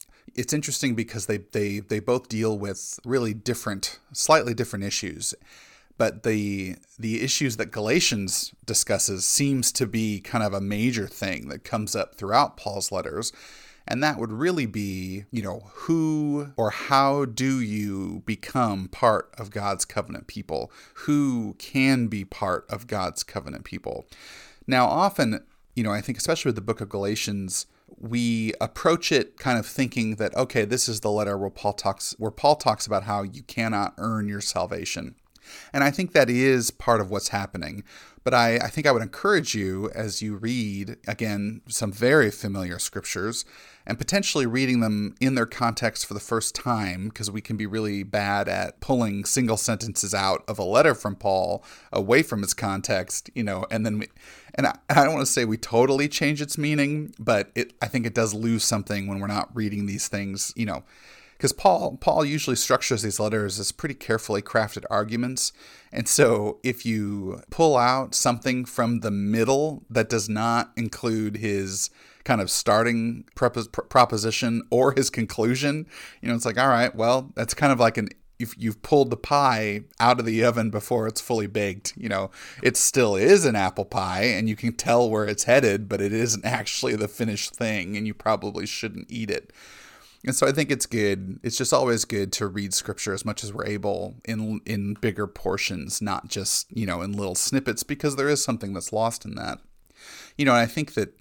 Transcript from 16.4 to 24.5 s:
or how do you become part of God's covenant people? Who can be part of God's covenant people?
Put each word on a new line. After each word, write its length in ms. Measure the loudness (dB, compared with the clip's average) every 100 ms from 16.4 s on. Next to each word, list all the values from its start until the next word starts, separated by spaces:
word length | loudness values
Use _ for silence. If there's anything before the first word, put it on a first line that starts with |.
| -4 -2
or 140 | -2
how 520 | -2 2 4 4 2
do 380 | 0 0 0 0
you 640 | -2 -2 -2 -4 -6 -8 -6
become 640 | -8 -4 0 0 0 -6
part 440 | 2 2 2 -2 -12
of 140 | -10
God's 340 | -6 -4 -2 -4
covenant 420 | -4 -6 -10 -12
people? 420 | -12 -6 -6 -6 -12 -20 -8
Who 600 | 0 2 2 0 -4 -8
can 480 | -4 2 4 4 0
be 180 | -4 -8
part 400 | -4 -2 -2 -4
of 180 | -10 -6
God's 360 | -4 -4 -6
covenant 400 | -8 -8 -8 -12
people? 420 | -12 -10 -8 -10 -12 -20 -20 -20 -20